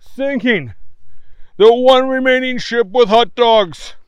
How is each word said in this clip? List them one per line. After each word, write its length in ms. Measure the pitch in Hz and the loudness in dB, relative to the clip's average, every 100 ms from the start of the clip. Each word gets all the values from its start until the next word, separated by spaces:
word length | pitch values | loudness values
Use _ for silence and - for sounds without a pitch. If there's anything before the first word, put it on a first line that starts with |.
sinking 720 | - - 269 277 233 214 131 98 - - - - - - - - | -16 -6 -4 -2 0 -2 -2 -10 -12 -10 -8 -8 -10 -12 -14 4
the 180 | 214 | 4
one 340 | 240 254 262 262 | 6 4 2 2
remaining 500 | 262 262 254 254 247 | 0 0 0 -2 -6
ship 280 | - 233 214 | -4 -2 -2
with 180 | 220 208 | 2 2
hot 260 | 220 240 | 4 0
dogs. 600 | - 233 226 190 143 - - | 0 2 4 2 -6 -14 -16